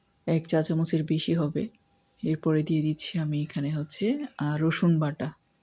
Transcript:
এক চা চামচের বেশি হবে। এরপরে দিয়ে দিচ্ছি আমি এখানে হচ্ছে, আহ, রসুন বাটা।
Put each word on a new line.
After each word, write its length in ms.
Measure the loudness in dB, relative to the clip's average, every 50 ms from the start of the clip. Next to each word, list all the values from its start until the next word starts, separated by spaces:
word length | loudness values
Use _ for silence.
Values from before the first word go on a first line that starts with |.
| _ _ _ _ _
এক 220 | 0 0 0 0 2
চা 160 | 2 2 2
চামচের 400 | 2 0 0 2 2 2 0 0
বেশি 300 | 0 0 -2 0 0 0
হবে। 340 | 0 0 0 -2 -2 -4 -4 -8 _ _ _ _ _ _ _ _ _ -2
এরপরে 400 | -2 -2 0 2 2 2 2 2
দিয়ে 180 | 2 0 0
দিচ্ছি 380 | 2 0 0 -2 -4 -4 -2 -2
আমি 220 | -2 -2 -2 -2
এখানে 300 | -4 -4 -4 -4 -2 -2
হচ্ছে, 540 | -2 -4 -4 -4 -4 -2 0 0 0 -2 -4 -8 -6 -4
আহ, 200 | -2 -2 0 0
রসুন 400 | 0 0 2 4 4 4 4 4
বাটা। 320 | 2 0 -2 -4 -6 -6 -6 _ _ _ _ _